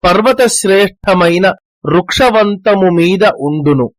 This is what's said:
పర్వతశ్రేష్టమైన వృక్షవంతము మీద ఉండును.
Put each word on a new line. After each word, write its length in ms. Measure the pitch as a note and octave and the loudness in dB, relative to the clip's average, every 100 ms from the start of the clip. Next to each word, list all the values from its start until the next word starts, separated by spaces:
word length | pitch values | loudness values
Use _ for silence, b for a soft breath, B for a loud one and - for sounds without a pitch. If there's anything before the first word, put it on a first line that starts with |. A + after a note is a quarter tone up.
పర్వతశ్రేష్టమైన 1500 | F3 F#3+ A3+ C4 A#3+ - F#3+ G3 G3 - - F#3 E3+ F3 F#3+ - _ _ | 0 0 0 0 0 0 0 0 0 -2 -2 0 0 0 -2 -2 _ _
వృక్షవంతము 1080 | D3+ E3 F3+ - B3+ A3 G#3 G3+ G#3+ G3+ F#3 | -2 -2 -2 0 0 2 0 -2 -2 0 2
మీద 300 | E3+ E3+ F#3+ G3 - | 0 0 2 0 0
ఉండును. 500 | C#3+ D3+ D3 C3+ A#2+ | -6 -2 0 0 -2